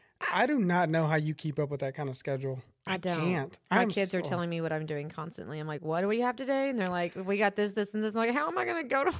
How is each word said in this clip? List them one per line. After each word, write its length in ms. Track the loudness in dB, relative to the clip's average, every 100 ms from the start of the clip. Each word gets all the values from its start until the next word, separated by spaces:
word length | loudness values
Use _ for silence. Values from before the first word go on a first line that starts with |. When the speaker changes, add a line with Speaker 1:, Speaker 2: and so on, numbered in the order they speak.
| _ -6 0
Speaker 1:
I 140 | 2 4
do 100 | 4
not 320 | 4 4 4
know 160 | 4 4
how 120 | 2
you 180 | 2 -2
keep 240 | -2 -2
up 100 | -2
with 120 | -2
that 120 | -4
kind 160 | -4 -6
of 80 | -6
schedule. 420 | -4 -4 -4 -6 -10 _ -4
Speaker 2:
I 60 | -2
Speaker 1:
I 20 |
Speaker 2:
don't. 220 | 0 0
Speaker 1:
can't. 400 | 2 0 -2 -8 0
Speaker 2:
My 120 | 2
Speaker 1:
I'm 100 | 4
Speaker 2:
kids 240 | 2 0 0
are 80 |
Speaker 1:
so 60 | 0
Speaker 2:
telling 200 | 0 0
me 120 | -2
what 100 | -2
I'm 160 | -2 -2
doing 220 | -4 -6
constantly. 500 | -8 -10 -10 -8 -6
I'm 80 | -6
like, 160 | -6
"What 180 | -2 0
do 60 | 2
we 140 | 2
have 140 | 0 0
today?" 320 | 0 0 0
And 100 | 0
they're 100 | 0
like, 240 | 0 -2 -4
"We 220 | -2 2
got 180 | 2 2
this, 160 | 0
this, 200 | 0 -2
and 80 | -2
this." 140 | -2 0
I'm 100 | 0
like, 80 |
"How 140 | 0 0
am 100 | -2
I 60 | -2
gonna 200 | -2 0
go 180 | 0
to 60 |
<laughs> 40 |
all 60 | 2